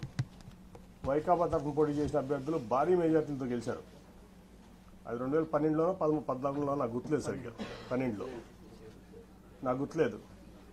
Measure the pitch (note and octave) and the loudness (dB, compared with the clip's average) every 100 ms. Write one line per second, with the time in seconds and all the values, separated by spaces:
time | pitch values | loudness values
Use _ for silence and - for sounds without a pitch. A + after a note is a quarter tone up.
0 | - - - - - - - - - - | -4 -4 -6 -8 -20 -20 -20 -20 -20 -8
1 | C3 D3 D#3 E3+ E3+ D#3+ C#3+ C#3+ D3+ D3 | 0 2 4 4 4 2 0 2 2 2
2 | D3 D3 C3 C#3+ C3+ D#3+ A2+ B2 D#3+ F3+ | 2 0 0 -2 0 -2 0 2 4 4
3 | E3 D#3+ C#3+ C#3 C3 A#2+ A#2+ - - - | 6 4 2 -2 -2 -2 -2 -6 -10 -20
4 | - - - - - - - - - - | -20 -20 -20 -20 -20 -20 -20 -20 -20 -18
5 | - A#2 C3 D#3 D#3+ D3 D#3 D#3 E3 F#3 | -8 -6 0 0 2 2 4 4 2 2
6 | D#3 D#3 C3+ B2+ C#3 C#3 C#3+ C#3+ B2 A#2 | 2 2 0 -2 -2 0 0 0 0 -2
7 | - C#3 A#2 G2 F2 - G#2 - - B2+ | 0 0 0 -6 -8 -10 -10 -10 -4 -2
8 | C3 G2+ F#2+ - - - - - - - | -2 -4 -8 -10 -14 -20 -20 -20 -20 -20
9 | - - - - - - C3 C3 C#3+ D#3+ | -20 -20 -20 -20 -20 -6 -2 -2 -2 0
10 | C3 G#2 - - - - - | 0 0 -12 -20 -20 -20 -20